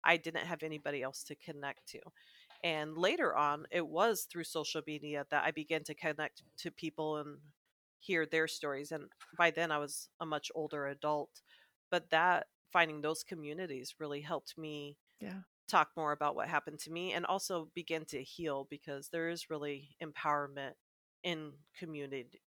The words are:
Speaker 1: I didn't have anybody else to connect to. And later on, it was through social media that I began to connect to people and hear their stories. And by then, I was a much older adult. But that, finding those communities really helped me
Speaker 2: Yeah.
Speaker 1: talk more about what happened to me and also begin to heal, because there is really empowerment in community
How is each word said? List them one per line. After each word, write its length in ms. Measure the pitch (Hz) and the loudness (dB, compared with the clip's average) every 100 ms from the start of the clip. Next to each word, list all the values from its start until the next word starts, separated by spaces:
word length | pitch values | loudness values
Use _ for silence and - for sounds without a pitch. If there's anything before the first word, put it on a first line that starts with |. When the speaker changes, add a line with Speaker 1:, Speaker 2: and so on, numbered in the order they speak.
Speaker 1:
I 140 | - 170 | 8 6
didn't 300 | 165 160 175 | 4 -4 -4
have 180 | 160 | -4
anybody 380 | 160 151 147 143 | -4 -4 -4 -2
else 180 | 131 139 | -4 -6
to 120 | - - | -12 -12
connect 500 | - 143 139 - - | -12 -6 -6 -6 -14
to. 100 | - 175 _ - - - - | -16 -16 _ -20 -20 -20 -4
And 340 | 175 156 156 156 | 0 0 -2 4
later 380 | 185 320 220 - | 4 4 2 4
on, 300 | 147 147 156 | 4 2 0
it 160 | 175 160 | 0 0
was 400 | 156 226 196 - | 4 4 4 -2
through 140 | 175 | -6
social 380 | 160 165 147 160 151 | -4 -4 -2 -4 -4
media 360 | 151 147 147 139 | -6 -4 -4 2
that 140 | 147 | 2
I 80 | 151 | 2
began 320 | 160 151 156 | 0 0 -2
to 100 | 147 | -2
connect 480 | 151 165 147 151 - - - | -4 -4 -2 -4 -6 -20 -10
to 140 | 170 | -10
people 460 | - 160 - 156 151 | -6 -6 -2 -2 -2
and 200 | 147 143 147 _ _ _ _ _ | -4 -12 -18 _ _ _ _ _
hear 260 | - 175 156 | 0 2 4
their 220 | 160 160 | 2 2
stories. 420 | - 147 139 147 | 0 -2 -2 -4
And 140 | 160 147 _ - - | -6 -8 _ -16 4
by 140 | 170 | 4
then, 180 | 160 165 | 6 2
I 80 | 151 | 2
was 300 | 143 - - _ | 0 -6 -12 _
a 80 | 165 | -4
much 240 | 151 - 160 | -2 -4 -4
older 320 | 151 151 139 | -4 -2 -4
adult. 420 | 143 151 151 - - _ - _ _ _ | -2 0 0 -2 -12 _ -20 _ _ _
But 220 | 175 175 | 0 4
that, 380 | 160 175 175 - _ _ | 6 8 6 2 _ _
finding 280 | 180 165 151 | 4 6 4
those 220 | 151 160 | -2 -2
communities 720 | - 170 147 156 185 135 131 - | -6 -8 -8 -6 -6 -6 -8 -10
really 220 | 151 143 | -6 -6
helped 360 | 147 160 - - | -4 -6 -6 -10
me 380 | 156 151 143 147 _ _ | -8 -8 -10 -14 _ _
Speaker 2:
Yeah. 220 | 208 190 - _ - | -10 -10 -12 _ 4
Speaker 1:
talk 220 | 190 151 - | 6 6 2
more 140 | 151 | 0
about 240 | 147 147 | 2 2
what 140 | 139 117 | 2 2
happened 320 | 156 - 147 | 2 0 -10
to 100 | - | -8
me 220 | 165 180 | -6 -2
and 120 | 156 | -2
also 460 | 175 190 - 180 160 - | 0 0 0 -4 -4 -10
begin 280 | 165 160 156 | -4 -4 -2
to 140 | 143 | -8
heal, 400 | 135 - 160 139 139 | -8 -6 -2 -2 -4
because 420 | 147 - 139 139 | -12 -8 -8 -6
there 180 | 170 165 | -4 -2
is 220 | 170 - | -4 -6
really 440 | 156 147 143 143 _ | -6 -4 -6 -10 _
empowerment 720 | 160 - 156 147 143 139 135 - _ _ _ _ | -10 -2 2 2 0 -6 -8 -10 _ _ _ _
in 300 | 180 160 151 143 _ - | -2 -2 -4 -12 _ -12
community 640 | 175 151 139 135 123 - _ | -8 -6 -6 -6 -8 -18 _